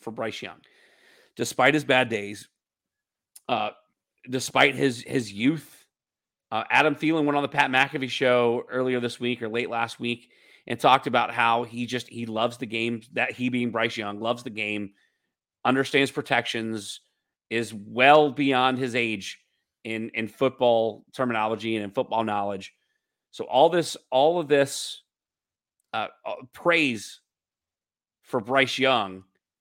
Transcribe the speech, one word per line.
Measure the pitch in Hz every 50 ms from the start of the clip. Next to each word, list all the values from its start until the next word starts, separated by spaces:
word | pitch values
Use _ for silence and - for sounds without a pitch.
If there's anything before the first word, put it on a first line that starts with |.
for | - 113
Bryce | 110 127 113 110 - -
Young, | 107 90 - - _ _ _ _ _ _ _ _ _ _ _ _ _ _ _
despite | - 120 - - - 127 139 147
his | 151 127
bad | 135 131 127 123 110
days, | 113 104 101 101 104 - - - _ _ _ _ _ _ _ _ _ _ _ _ _ _ _ _ - - _
uh, | - 123 110 104 104 - _ _ _ _ _ _ _ _ _ - 127
despite | 127 127 - - - 131 139 143 135
his, | 131 143 135 117 117 -
his | - 131 135 113 101
youth, | 98 101 117 139 165 147 - - - - _ _ _ _ _ _ _ _ _ _ _ _ _ _
uh, | 113 110 - -
Adam | 120 131 147 156 143
Thielen | - 156 151 165 156 147
went | 147 147
on | 143 143
the |
Pat | 131 - 143 139 135
McAfee | 131 131 139 135 151 139 131 123
show | - - 135 123 123 123 120 117 117 123 - -
earlier | 123 127 131 127 127 123
this | 120 120 - -
week | 120 120 123 -
or | 117
late | 107 110 120 120 85
last | 117 117 117 113 - -
week | 120 120 120 120 _ _ _ _ _ _ _ _ _
and | - 117
talked | - - 131 131 139 -
about | - 117 120 110 -
how | - 120 117 117 117 120 120
he | 107 117 120 120
just, | 107 123 123 - -
he | - 117 117
loves | 113 107 110 117 120 120
the | - 131
game, | 101 113 113 117 117 117 110 - - -
that | 120 123 131
he | 117 123 127
being | 123 123 120 120 120
Bryce | 104 113 117 117 -
Young, | 113 104 101 101 104
loves | 110 117 120 120 127
the | 127
game, | 101 110 104 104 104 104 101 98 _ _ _ _ _ _ _ _ _ _ _ _ _ _ -
understands | 123 127 135 131 - - 135 135 127
protections, | - 151 135 - 131 120 113 - - 113 113 113 110 104 98 - - - _ _ _ _ _ _ _ _ _ -
is | 113 117 113 107 113
well | 101 101 110 107 123 127 139 147 156 151 143
beyond | 120 147 143 139 131 127 127 131 127 123
his | 135 120 113
age | 123 117 113 107 98 95 - - - _ _ _ _ _ _ _ _ -
in, | 110 113 110 113 110 -
in | 113 113
football | 104 - - 135 127 - - 127 120 117 113 113 110 104 - _ _ -
terminology | - 127 123 117 107 107 110 113 104 110 113 110
and | 107 104
in | 101
football | - 131 - - 107 113 113
knowledge. | 107 104 101 101 101 101 95 95 - _ _ _ _ _ _ _ _ _ _ _ _
So | - - -
all | - 120 131 156 170
this, | 180 170 147 - - - _ _
all | 131 131 143 160 170 175
of | 156
this, | 135 147 139 139 135 - - - - - - _ _ _ _ _ _ _ _ _ _ _ _ _ _ _ _ _ _ -
uh, | 113 104 - - _ -
uh, | 113 95 - 131 -
praise | - - - 175 170 165 151 131 113 104 - - - - _ _ _ _ _ _ _ _ _ _ _ _ _ _ _ _ _ _ _ _ _
for | - - 123
Bryce | 95 117 135 135 131 123 -
Young | 131 131 131 127 113 101 95 92 95 - _ _ _ _ _ _ _